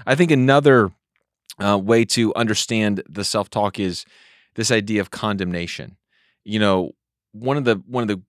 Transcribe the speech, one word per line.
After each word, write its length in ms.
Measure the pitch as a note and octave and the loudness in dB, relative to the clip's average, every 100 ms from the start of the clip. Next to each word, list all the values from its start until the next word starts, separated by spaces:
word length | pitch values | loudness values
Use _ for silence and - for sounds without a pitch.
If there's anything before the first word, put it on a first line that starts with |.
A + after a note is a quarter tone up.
| - | -2
I 80 | |
think 160 | C#3 F3 | 2 4
another, 600 | C#3+ B2+ C#3 D3 B2+ G2+ - _ _ _ _ - - | 4 6 6 6 4 2 -2 _ _ _ _ -20 -6
uh, 200 | G2+ G2+ | 0 0
way 220 | G2 A#2 | 2 2
to 280 | A2+ - A2+ | 2 0 0
understand 680 | - A#2 G#2 - A2+ G#2+ G2 - | 0 -2 -2 -2 -2 0 -2 -6
the 160 | D#2+ | -8
self-talk 560 | G2 A2 G2+ - G#2 - | -4 -4 -4 -2 -2 -2
is 240 | F#2+ F2 - _ _ _ _ | -4 -4 -12 _ _ _ _
this 160 | - A2 | -6 -2
idea 300 | A#2+ G#2 G#2+ | 0 0 -2
of 100 | G2 | -2
condemnation. 840 | - A2 G2+ F2+ F2 E2+ - - - _ _ _ _ | -4 -4 -4 -4 -6 -8 -10 -14 -18 _ _ _ _
You 140 | - G#2+ | -6 -2
know, 320 | G#2 F#2+ F2 - _ _ _ | 2 2 -2 -10 _ _ _
one 240 | G#2+ B2 C#3+ | -10 -4 -2
of 80 | |
the, 180 | B2 G#2 - | 0 0 -2
one 160 | B2 | -4
of 60 | A2+ | -2
the 140 | G2+ | -4